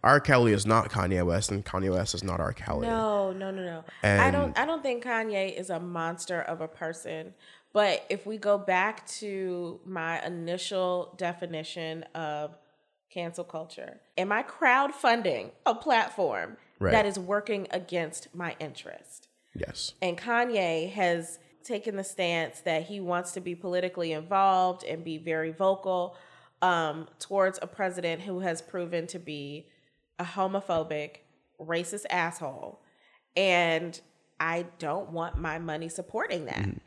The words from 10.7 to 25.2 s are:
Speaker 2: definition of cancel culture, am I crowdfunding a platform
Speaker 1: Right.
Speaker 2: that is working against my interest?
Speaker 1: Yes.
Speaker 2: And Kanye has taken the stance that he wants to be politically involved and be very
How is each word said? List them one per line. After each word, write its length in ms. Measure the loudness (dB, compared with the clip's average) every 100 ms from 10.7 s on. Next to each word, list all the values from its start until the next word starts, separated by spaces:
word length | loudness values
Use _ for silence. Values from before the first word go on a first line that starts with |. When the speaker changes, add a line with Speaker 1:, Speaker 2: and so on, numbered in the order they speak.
| -2 0 0 -4 -4
Speaker 2:
definition 840 | -6 -4 -8 -8 -8 -8 -8 -8 -10 -8
of 400 | -6 -4 -6 -10 _ _ _ _ _
cancel 320 | -8 -8 -8
culture, 560 | -8 -8 -10 -12 -14 -14 _ -2
am 140 | 0
I 120 | 0
crowdfunding 1080 | -2 2 6 6 4 2 4 4 2 -2 -4 0 0
a 100 | 2
platform 840 | 4 4 4 0 0 0 -4 -10 _ _
Speaker 1:
Right. 120 | 6
Speaker 2:
that 140 | 6 4
is 140 | 0
working 480 | 0 -2 0 -4 -2
against 600 | -6 -2 -4 -4 -6 -12
my 220 | -8 -8 -8
interest? 680 | -10 -10 -14 -16 -18 -20 _ _ _
Speaker 1:
Yes. 400 | -8 -8 -6 -8 -2
Speaker 2:
And 160 | -2 -2
Kanye 720 | 0 2 2 2 2 0 -2
has 440 | 0 2 2 -2 -14 _ _ -6
taken 320 | -6 -4 -6
the 60 | -6
stance 560 | -2 0 0 -2 -4
that 220 | -2 -2
he 180 | -2 -6
wants 320 | -2 -2 -2
to 80 | -8
be 120 | -8
politically 600 | -8 -2 -2 -2 -2 -4
involved 680 | -4 0 4 6 6 4 0 -6
and 180 | -6
be 140 | -6
very 340 | -8